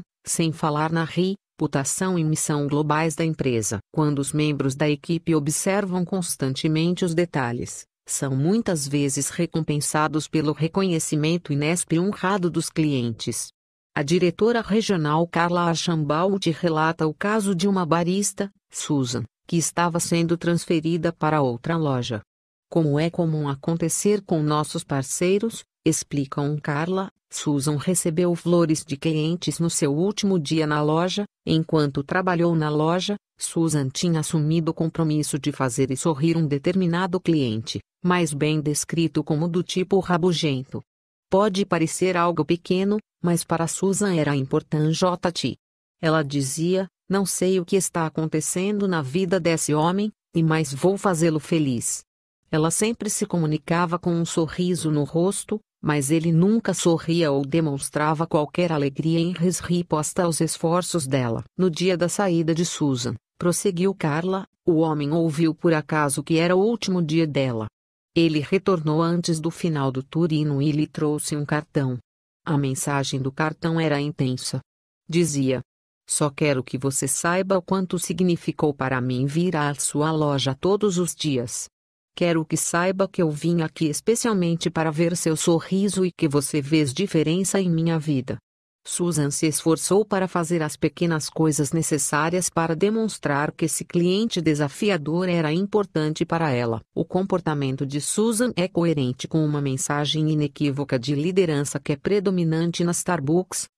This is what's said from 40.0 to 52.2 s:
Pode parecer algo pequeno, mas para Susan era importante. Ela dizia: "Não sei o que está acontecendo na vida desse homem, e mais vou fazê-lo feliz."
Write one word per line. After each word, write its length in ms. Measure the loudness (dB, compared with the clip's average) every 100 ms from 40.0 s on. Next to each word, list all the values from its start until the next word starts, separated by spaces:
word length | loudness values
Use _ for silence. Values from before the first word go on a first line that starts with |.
| 2 2 2 2 0 -2 -6 -12 -14 _ _ _ _
Pode 360 | 2 2 0 0
parecer 520 | 0 0 0 0 2
algo 260 | 2 0
pequeno, 540 | 0 -2 0 0 0 -2 -4 _
mas 220 | 0 0
para 240 | 0 -2 -2
Susan 480 | 0 0 0 0 2
era 200 | 2 0
importante. 1200 | 0 -2 0 0 2 2 0 0 -2 -2 -4 -6 _ _ _ _
Ela 220 | 0 2
dizia: 640 | 0 -2 -2 -2 0 0 -2 _ -2
"Não 180 | 0 0
sei 340 | 0 2 2
o 60 | 2
que 100 | 0
está 300 | 0 -2 -2
acontecendo 800 | -2 -2 -2 -2 -2 -2 0 0
na 140 | 0
vida 380 | 0 -2 2 2
desse 340 | 2 0 2
homem, 380 | 2 2 0 -4 -8 _
e 80 | 0
mais 320 | 2 2 0
vou 240 | 0 0 2
fazê-lo 420 | 0 2 2 2
feliz." 600 | 0 0 0 -2 -4 -6 -10 _